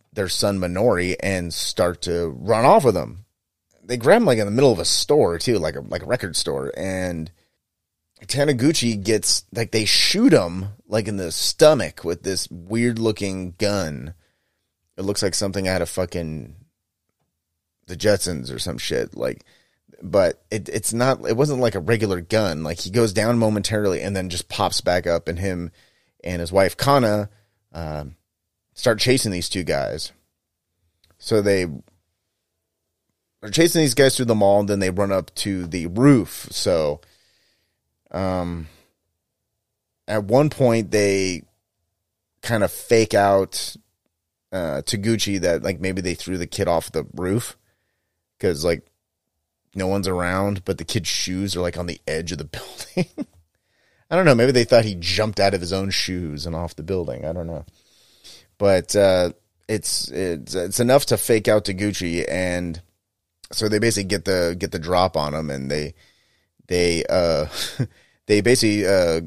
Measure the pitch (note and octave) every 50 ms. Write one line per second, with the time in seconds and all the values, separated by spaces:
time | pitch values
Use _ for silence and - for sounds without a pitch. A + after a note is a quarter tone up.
0 | _ _ - A2 G2 F2+ - - G#2+ G2+ G2+ F#2+ F#2 F2 F2 F#2 A2 B2 G2+ F2
1 | F2+ F2+ F2 - - G2 F#2+ F#2 F2 E2 D#2+ - - - - - F2+ F2 F2 -
2 | - F2 E2+ E2+ E2+ E2 C2+ B1 D2 G2+ A2+ A2 A#2+ C#3+ G3+ A3+ D3 A#2+ G2 F2
3 | C2 A1+ - F#2 - _ _ _ _ _ _ _ _ _ _ _ - F#2+ B2 B2
4 | A2 D3 G3 A#3+ A#3 D#3+ B2 A2 G#2 G2+ G#2 B2 C#3+ C3 A2 E2+ E2 - - -
5 | - - D3 D3+ A2+ F2+ E2+ E2 - B2+ A#2 G2 D#2 D#2 - - C2+ - - A2+
6 | - - A#2+ B2+ - F2+ D2 - - E2+ C#2 C2+ C2+ C#2 - - F2 F#2+ F#2+ F#2
7 | F#2 F2+ E2+ E2 D#2+ E2 - _ _ _ _ _ _ _ _ _ _ _ _ _
8 | _ _ _ - - - - C#3 C#3+ D3+ C#3 A#2 B2+ D3+ D#3+ - B2 A#2 A2 G2+
9 | F#2 G#2+ A2 G2+ - - A2 - - - - - F#2+ G#2 - A2 G#2+ - - -
10 | - - - G3 A#3+ B3+ D#3+ A#2+ F#2 F2 F2 F#2 F#2+ G2+ G2+ - _ - G#2 A2+
11 | G2 G#2+ G#2 G2 F#2 E2 - - - - - - D#3 D3+ D#3 B2 F#2 D2+ - -
12 | - E2+ F2+ - - F#2+ F#2+ F2+ - - - F2 E2+ F2 G#2+ A#2 A#2+ A#2+ A#2 A2+
13 | A2+ A2+ G#2+ - G2+ G2 F#2+ F#2 F#2 F2+ F2 - - G2 G#2 G2+ F2+ D#2 D2 B1+
14 | B1 E2 F2 _ _ _ _ _ _ _ _ _ _ _ _ _ _ _ _ -
15 | F#2+ G2 G2+ - G#2+ F#2+ D#2+ - G#2 G2 F2+ G2 F#2+ F#2 F#2 F2+ E2+ - - -
16 | F#2 F2 - F2 E2 D#2+ D#2+ D2+ A1+ - D2 - - _ _ _ _ _ _ _
17 | _ _ _ _ _ _ _ _ _ _ _ _ _ _ _ _ _ - F2+ D#2+
18 | - G#2+ G#2 G2 - F#2 E2+ C#2 B1 B1+ C2 - - - C2+ - - - D#2 B1
19 | A1 - - - A#1+ C2 - - _ _ _ _ _ _ _ _ _ _ _ -
20 | - F#2+ F2+ G2 F#2 E2+ - _ _ - A2 G#2+ D2 - - G#2+ - - A2 A#2
21 | B2 C3+ C3 - - - A#2 A#2 D3 D3+ C#3 B2 B2 A2+ G2 F#2+ D#2 F2 A#2 G#2+
22 | A2 G2+ F#2+ F2 F2 - A2 A2 G#2+ F#2 D#2 D2+ D#2+ D2+ E2+ - - F2+ G2 A#2+
23 | A#2 G#2+ F#2 G#2+ G#2 A#2 A#2+ A#2 A2 A2 G#2+ G#2 F#2+ - A2 G#2 G#2 G2 F2+ -
24 | A1 G2 G2+ F#2+ F2+ F2+ F2 F2+ - - - - G2+ F2 - - - F#2 F2 F2+
25 | F2 F2 E2+ E2+ - - F2 F2 G2 G2 F2+ F2 F2 F2 - _ _ _ _ _
26 | _ _ _ _ - F2 F2+ F2 E2+ E2 F#2 G2 F#2+ F2+ - - - C#3 C#3+ C#3
27 | A#2+ G#2+ G#2 G#2 G2+ G2+ _ _ _ _ _ _ _ _ - E2 E2 D#2 D2+ D2+
28 | D2 C2+ D#2+ _ _ _ _ _ _ _ _ _ _ _ _ - - B2 A2+ G#2
29 | - B2 C3 C3 - A2 F#2 F2 E2+ - - F#2+ E2+ D#2+ D#2 C#2+ C#2 G1+ - D#2
30 | - - _ _ _ _ _ _ _ _ _ _ _ _ _ _ _ _ _ _
31 | _ _ _ _ - - A2+ G#2+ G2 G#2 G2 F#2+ F2+ E2+ C#2+ A1+ - _ _ _
32 | _ _ _ _ _ _ _ _ _ _ _ _ _ _ _ _ _ _ _ _
33 | _ _ _ _ _ _ _ _ - G#2 G2 D#3 E3 E3+ E3+ E3 D#3 C3+ A2+ -
34 | C#3 C3+ - - B2+ A#2 A2 G#2+ G2+ G2 G2+ G#2 G#2 G2+ G#2 G2 F#2+ F#2 F2+ G2
35 | G2+ G2 G2 F#2+ E2+ - - - - G#2 G2 F#2 F2+ E2 E2+ F2+ D#2+ F2 F2+ A2
36 | C3 D3 C#3+ A#2 F2+ - - - - - - - - G#2 F2+ E2 D#2 D2 D2+ -
37 | _ _ _ _ _ _ _ _ _ _ _ _ _ _ _ _ _ _ _ _
38 | _ _ - F2+ F#2+ F#2 F#2 F#2 F2 F2 F2 E2+ D#2 D#2 - _ _ _ _ _
39 | _ _ _ _ _ _ _ _ _ _ _ _ _ _ _ _ _ _ _ _
40 | _ - G#2 A2 G2+ F#2+ A#2 C3+ D#3 D3 - - C3+ A#2+ A2+ A2+ G#2 E2 A2 G#2+
41 | G2+ G2+ G2 G2 F#2+ F#2 F2+ D#2+ - _ _ _ _ _ _ _ _ _ _ _
42 | _ _ _ _ _ _ _ _ - - A#2 G#2+ G2+ - - - - - A#2+ A2+
43 | A2+ - - G2+ G2+ G2+ G2+ G2 F#2+ - - - - - - - _ _ _ _
44 | _ _ _ _ _ _ _ _ _ - F#2+ F#2+ E2+ D#2+ C#2 C#2+ D2 - - G2
45 | G2 A2+ A#2 G#2 - G2+ G2 F#2+ E2+ F2 E2+ D#2+ - F2+ F#2+ D2+ F2+ F#2+ F#2 G2
46 | F2 F2+ E2+ - - F2 F#2 F2 F2 E2 - - G2 F2 E2+ D#2+ - - - D#2+
47 | - - - - F#2 F#2 G2+ A#2+ - - - _ _ _ _ _ _ _ _ _
48 | _ _ _ _ _ _ _ - - F#2+ E2 C#2+ E2 F2 E2+ - - _ _ _
49 | _ _ _ _ _ _ _ _ _ _ _ _ _ _ - G2 F#2 F#2 G2 G2+
50 | F#2+ G2 F#2 F2+ F2 F2 F#2 F#2+ G2 G2+ G#2 F#2 - - F#2 - E2 - - A2+
51 | E2 - - - - F#2+ F2+ F#2 G2+ G2 F2 F2 F2+ E2+ E2+ E2+ F2 F2 E2+ -
52 | - - D#2 - F2 D#2+ F2+ D2 D2 C#2+ - - - - - - - - - -
53 | F3+ - - - - - _ _ _ _ _ _ _ _ _ _ _ _ _ _
54 | _ - D#3 F3+ F#3+ D#3 B2+ A#2 A#2+ C3+ C3 B2 A2+ - B2+ A#2 A2+ G#2+ G2 F2
55 | E2+ F2+ F2+ F#2 G#2+ G#2+ G2 - G2 G2 G2+ F2+ F2 E2+ F#2+ F#2+ G2 G2 F#2 -
56 | - - F#2 F2+ F2 D#2 D2 D2 C#2+ E2+ E2 D#2+ E2+ E2 - - D#2+ E2 F#2+ F#2
57 | E2+ D2 B1 C2 C2+ D#2 E2+ F2+ E2 E2 E2 D2+ - - _ _ _ _ _ _
58 | _ _ _ _ - - - - _ _ _ - G2+ G2 F#2+ F2+ D#2 - - G#2
59 | G2 F#2+ F#2 F2+ F2+ F2 E2+ _ _ _ _ _ _ - A2 G#2 - - - -
60 | - - - E2 F#2+ F2+ E2+ D2 - - - F#2 F2 F#2+ G2 - A#2+ A#2+ C3 C#3+
61 | - - A#2+ - - - A#2 G#2+ G2+ - G#2+ G#2+ G2 G2+ F#2+ F#2 G#2 G#2 F#2+ -
62 | F#2 F2 E2+ E2+ - - D2+ F#2 F#2 F2+ F2 F2+ F2+ F2 D#2+ E2+ - _ _ _
63 | _ _ _ _ _ _ _ _ - - - - A2 G#2 G#2+ G#2+ A2 A#2 G#2 G2+
64 | G2 F2+ G2+ F#2 - G2 F#2 F2+ F2 E2+ F2+ F2+ F#2+ F2 - F2 D#2 E2 F2+ F2+
65 | F#2 F#2 - D#2 D2 D2 D2 D#2 D#2+ D2 C#2 C#2 C2+ C2+ D2 D2+ D2+ C#2+ - _
66 | _ _ _ _ _ _ _ _ _ _ _ _ _ - F2+ F2 F2 F2 E2+ E2
67 | - - - F#2 F2 E2+ D#2+ D2 D2+ D2 - - - - - - A#2+ - _ _
68 | _ _ _ _ _ - G#2 G#2 F#2+ A#2+ B2+ - - A2 G#2 G#2 G2 F2+ G2 F#2
69 | F2 E2+ D#2+ E2 E2